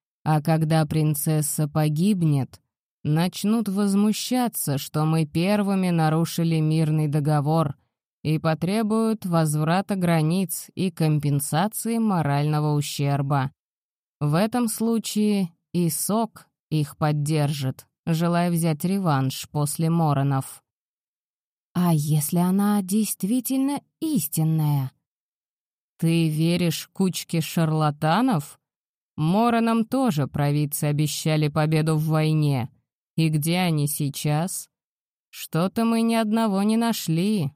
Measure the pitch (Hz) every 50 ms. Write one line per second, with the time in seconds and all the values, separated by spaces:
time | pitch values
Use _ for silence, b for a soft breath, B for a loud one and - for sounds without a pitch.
0 | _ _ _ _ _ 156 156 151 147 165 160 160 160 151 160 160 160 151 156 156
1 | 151 151 151 151 - 160 156 151 147 - - - 156 147 151 160 151 151 151 156
2 | 180 208 214 180 165 156 143 135 123 - - - _ _ _ _ _ _ _ _
3 | - 147 151 160 175 180 - - - 202 226 240 214 202 190 202 208 202 196 202
4 | 208 214 202 - - - 247 254 247 220 - - - 147 - 143 - - - 151
5 | 156 160 160 165 156 147 - 160 170 196 208 208 196 202 196 190 185 180 175 165
6 | 160 156 156 160 165 - - 170 165 165 160 156 156 156 156 160 160 151 156 156
7 | 151 147 143 156 139 156 151 147 139 151 160 165 156 143 - - _ _ _ _
8 | _ _ _ _ - 156 156 147 147 160 160 - 165 175 202 226 220 208 220 226
9 | 226 220 220 220 - 180 170 165 160 151 151 151 156 160 175 190 196 - 202 190
10 | 175 175 170 160 151 156 175 190 190 - - - - - _ - 180 190 - -
11 | 160 156 151 151 147 143 143 143 147 - 151 156 - - - - - 226 233 226
12 | 220 214 190 170 151 139 139 143 147 151 151 151 151 151 147 147 147 - - -
13 | 139 139 139 139 139 139 147 135 131 143 - _ _ _ _ _ _ _ _ _
14 | _ _ _ _ 147 147 151 170 214 220 240 247 240 220 - - 220 226 233 220
15 | - - - 208 214 208 208 196 185 170 - _ _ _ - 175 175 165 156 -
16 | - - 202 226 226 220 - - - _ _ _ _ _ 156 156 147 147 - -
17 | 160 151 151 147 143 147 160 151 143 143 156 139 135 131 - - - _ _ _
18 | _ 170 165 156 175 170 170 170 175 180 170 165 170 165 156 147 - 175 196 202
19 | 190 165 143 135 131 131 - - - - - 147 147 147 - - 165 160 170 170
20 | 165 147 143 135 135 139 135 135 - - - - _ _ _ _ _ _ _ _
21 | _ _ _ _ _ _ _ _ _ _ _ _ _ _ _ 175 180 175 160 147
22 | 147 151 156 151 147 - 180 175 175 180 190 196 202 208 208 208 190 180 202 220
23 | 214 - - - 190 190 247 254 226 - 269 262 269 277 285 - - _ _ _
24 | 320 320 302 190 - - - 156 160 160 160 156 151 147 143 139 135 131 - _
25 | _ _ _ _ _ _ _ _ _ _ _ _ _ _ _ _ _ _ _ -
26 | 170 165 165 170 165 156 156 156 160 170 175 175 180 165 151 - - - _ -
27 | 190 185 - - - - - 165 151 - - 175 165 156 156 156 156 151 147 147
28 | 156 156 170 214 254 269 214 147 - - - _ _ _ _ _ _ _ _ _
29 | _ _ _ - 151 165 185 214 233 240 233 226 233 226 226 226 220 - 254 269
30 | 269 233 147 151 135 - - 147 143 143 143 151 151 147 - - 156 147 147 143
31 | 151 143 - - - 160 156 151 151 147 147 160 151 156 160 156 156 160 156 151
32 | 156 156 156 156 156 156 156 156 151 147 139 123 113 - - _ _ _ _ _
33 | _ _ _ 165 160 160 156 151 143 165 175 180 185 170 156 147 143 143 - -
34 | 147 135 - - - 151 147 151 170 185 - - - - _ _ _ _ _ _
35 | _ _ _ _ _ _ - - - - - 160 180 190 - 233 226 226 233 226
36 | 226 226 233 226 226 208 214 226 226 214 190 196 202 214 220 226 233 233 220 -
37 | - - 160 165 185 214 220 196 143 139 -